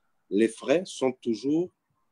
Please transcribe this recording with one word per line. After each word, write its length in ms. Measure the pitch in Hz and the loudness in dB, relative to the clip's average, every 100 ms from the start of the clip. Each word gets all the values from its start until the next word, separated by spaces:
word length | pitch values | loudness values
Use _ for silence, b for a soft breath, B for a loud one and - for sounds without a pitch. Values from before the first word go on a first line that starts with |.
| _ _ _ | _ _ _
Les 140 | 98 110 | 2 2
frais 360 | - 113 160 | 0 0 0
sont 260 | 190 - 131 | 0 -2 -2
toujours, 600 | 123 123 107 131 156 185 _ _ _ _ | -2 -4 -2 0 0 -2 _ _ _ _